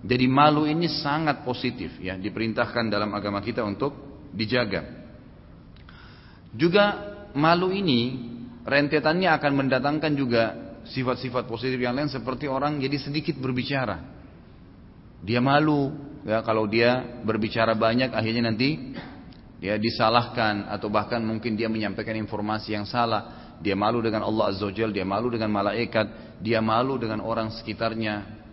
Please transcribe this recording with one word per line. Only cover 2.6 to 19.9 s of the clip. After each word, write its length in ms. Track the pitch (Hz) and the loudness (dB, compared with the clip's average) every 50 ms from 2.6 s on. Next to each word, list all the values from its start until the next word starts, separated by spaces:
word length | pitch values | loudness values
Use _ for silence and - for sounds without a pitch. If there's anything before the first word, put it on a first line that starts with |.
| 120 110 - 120 113 110 | -2 0 0 -2 -2 0
dalam 240 | 104 104 104 104 104 | 0 0 0 -2 -2
agama 240 | 104 95 104 101 101 | -4 -4 -2 -2 -2
kita 220 | 98 120 123 - | -2 -2 -2 -2
untuk 320 | 113 104 98 - 131 143 143 - - - - - - - - | -2 -2 -2 -2 -2 -2 -4 -6 -16 -16 -16 -18 -16 -12 -6
dijaga. 480 | 92 110 104 123 123 120 104 95 87 73 - - - - - - - - - - - - - - - - - - - - - - - - - - - - - - - - - | -6 -2 0 2 2 2 2 -2 -4 -4 -6 -14 -16 -16 -18 -18 -20 -20 -20 -20 -20 -20 -20 -20 -20 -20 -20 -20 -20 -20 -20 -20 -20 -20 -20 -20 -20 -20 -20 -20 -20 -20 -14
Juga 680 | - 110 147 175 170 202 202 208 202 - - - - - - - - | -2 2 2 6 6 6 6 6 2 -2 -8 -10 -12 -12 -16 -8 -2
malu 320 | 139 151 160 170 175 185 185 | 2 4 6 6 6 4 2
ini 600 | 185 202 202 170 131 117 117 127 135 131 - - - - - - - - - | 0 2 2 4 4 4 2 0 -2 -6 -8 -10 -12 -12 -12 -14 -16 -12 -4
rentetannya 640 | - 131 139 143 143 147 151 139 156 160 180 190 175 | 2 2 4 4 4 2 2 4 4 2 4 4 4
akan 220 | 156 151 - 147 139 139 135 | 2 4 2 2 2 2 2
mendatangkan 460 | 131 131 131 123 143 147 156 160 156 147 | 2 2 2 2 2 0 0 0 0 0
juga 260 | 139 139 123 117 117 113 110 - - - - - - - - | 2 2 2 4 4 4 2 0 -8 -12 -14 -16 -16 -16 -8
sifat-sifat 560 | - 131 127 123 123 120 131 127 117 127 117 | -4 -2 0 0 0 -2 -2 -4 -2 -2 -4
positif 320 | - 113 107 120 131 127 | -2 -6 -4 -2 -2 -2
yang 160 | 123 123 123 120 | 0 0 0 0
lain, 160 | 135 151 143 | 0 -2 -2
seperti 400 | 127 135 110 127 127 120 151 143 | -4 -4 -6 -6 -6 -4 -4 -4
orang 320 | 135 135 139 147 151 147 | -2 0 0 0 0 0
jadi 160 | 131 135 143 | -2 -2 -2
sedikit 400 | 143 135 143 143 160 160 - 151 | -2 -4 -4 -4 -2 -2 -2 -4
berbicara. 640 | 135 131 131 127 127 127 - 139 139 127 110 95 78 - - - - - - - - - - - - - - - - - - - - - - - - | -2 -2 -2 -2 -2 -2 -2 -2 -2 0 -2 -4 -6 -8 -14 -16 -18 -20 -20 -20 -20 -20 -20 -20 -20 -20 -20 -20 -20 -20 -20 -20 -20 -20 -20 -18 -12
Dia 160 | 82 92 113 | -4 0 2
malu, 560 | 120 123 135 139 147 156 156 151 143 139 135 156 151 - - - - - | 2 4 6 6 6 6 6 4 4 2 0 -2 -6 -12 -14 -16 -12 -4
ya, 160 | 107 107 113 | 0 0 0
kalau 240 | 110 113 110 110 110 | 2 2 2 2 2
dia 560 | 104 104 113 117 120 123 127 127 120 - - | 2 4 4 6 6 4 2 0 -6 -12 -6
berbicara 560 | - 104 107 107 107 110 - 117 113 110 113 | -2 -2 0 0 0 0 2 2 4 4 4
banyak, 320 | 110 113 113 117 123 131 127 | 4 4 4 4 4 2 2
akhirnya 400 | - 110 110 110 113 120 117 117 | 0 0 0 2 2 2 2 2
nanti 480 | 110 104 127 139 156 151 135 - - - - - - - - - - - - - - - | 2 2 2 2 2 -2 -6 -10 -10 -12 -12 -12 -14 -16 -18 -18 -18 -20 -20 -20 -16 -6
dia 160 | 90 95 104 | -2 0 0
disalahkan 880 | 107 107 117 | 2 2 0